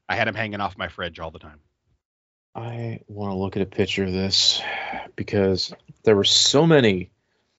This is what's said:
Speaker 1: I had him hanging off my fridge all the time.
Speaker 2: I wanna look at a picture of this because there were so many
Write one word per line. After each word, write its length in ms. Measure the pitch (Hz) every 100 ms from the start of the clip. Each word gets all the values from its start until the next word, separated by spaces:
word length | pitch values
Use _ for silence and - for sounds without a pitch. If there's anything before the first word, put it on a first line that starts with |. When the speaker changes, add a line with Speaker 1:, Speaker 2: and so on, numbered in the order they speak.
| -
Speaker 1:
I 80 | 95
had 120 | 110
him 60 |
hanging 260 | 104 110 101
off 160 | 98 87
my 120 | 92
fridge 300 | - 87 87
all 100 | 80
the 80 | 80
time. 220 | 78 76 _ _ _ _ _ _ _ _ _
Speaker 2:
I 460 | - 117 117 117 - -
wanna 300 | 104 101 95
look 200 | 98 101
at 60 |
a 40 | 95
picture 380 | - 98 -
of 80 | 95
this 480 | 92 95 92 - - - - - - -
because 580 | - - 104 95 92 - - _ -
there 120 | 113 107
were 80 |
so 420 | 196 - - 135 165
many 440 | 151 113 92 90 _ _ _ _